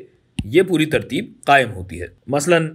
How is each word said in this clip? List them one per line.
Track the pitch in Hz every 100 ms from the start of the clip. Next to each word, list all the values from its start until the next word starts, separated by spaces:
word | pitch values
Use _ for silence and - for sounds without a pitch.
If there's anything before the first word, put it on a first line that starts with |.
| - _ _ -
ये | 101 151
पूरी | 190 156 156
तरतीब | 127 98 143 - - -
कायम | 139 117
होती | 95 90 85
है। | - _ -
मसलन | 143 165 165 156